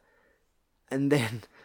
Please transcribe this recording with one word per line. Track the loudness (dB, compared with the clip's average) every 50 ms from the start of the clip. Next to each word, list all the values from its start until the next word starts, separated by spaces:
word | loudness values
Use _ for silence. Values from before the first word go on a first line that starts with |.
| _ _ _ _ _ _ _ _ _ _ _ _ _ _ _ _ _ -6
And | -2 0 2 2 2
then, | 2 2 0 -4 -8 -12 -16 -20 -20 -20